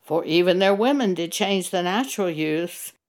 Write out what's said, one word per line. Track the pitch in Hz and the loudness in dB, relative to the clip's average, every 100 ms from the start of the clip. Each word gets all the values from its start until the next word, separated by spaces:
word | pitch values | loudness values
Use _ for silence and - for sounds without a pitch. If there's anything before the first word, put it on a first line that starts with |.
For | - 160 | -2 -4
even | - 165 180 180 | 2 2 4 4
their | 190 | 4
women | 196 233 285 226 | 4 2 2 0
did | 175 170 | 0 -4
change | - 196 196 175 | -2 0 0 0
the | 185 | -2
natural | 180 202 262 - 185 | 0 -2 -2 -2 -4
use | 156 156 156 170 - - _ | -2 -2 -2 -4 -8 -16 _